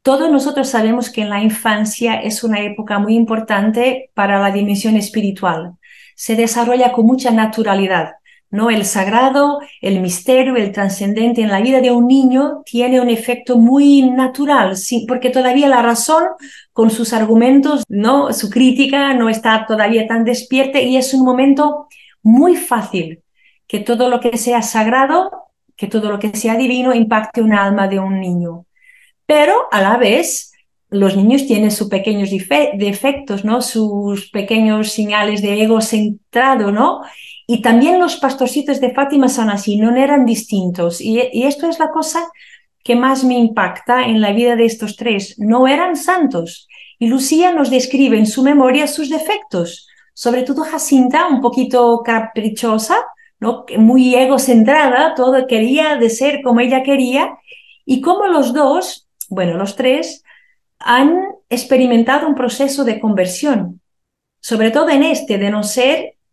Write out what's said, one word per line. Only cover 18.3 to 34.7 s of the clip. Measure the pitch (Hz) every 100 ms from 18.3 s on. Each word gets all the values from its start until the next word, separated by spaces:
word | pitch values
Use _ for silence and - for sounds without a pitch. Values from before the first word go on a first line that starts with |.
Su | 220 208
crítica | 247 262 226 277 277 277
no | 262 226
está | 220 226 220 220
todavía | 214 208 226 220
tan | 233
despierta | 226 233 - 262 269 277
y | 247 262
es | -
un | 269
momento | 254 254 277 277 294 294 - _ _ _
muy | 214 247 349 320
fácil | - 233 - 185 160 165 _ _ _ _ _
que | 202
todo | 208 233 254
lo | 247
que | 247 233
sea | 247 240
sagrado, | 220 226 220 254 277 330 381 - - _ _ -
que | 202
todo | 220 208
lo | 202
que | 214 208
sea | 226 226
divino | 262 254 254
impacte | 247 220 220 214 -
un | 220
alma | 208 196 202 190
de | 196
un | 190 190
niño. | 185 175 170 170 - _ _ _ _ _ -
Pero | 302 294 440 -
a | 208
la | 196 247
vez, | 214 247 339 - - _ _ _ -
los | 202 196 196
niños | 208 277 269
tienen | 214 214
sus | - 202
pequeños | 190 220 202 196
dife-, | 190 - 294 294 202
defectos, | 202 196 269 277 - 196 208
¿no? | 240
Sus | 247 226 214 202 202 202 -
pequeños | 208 196 220 220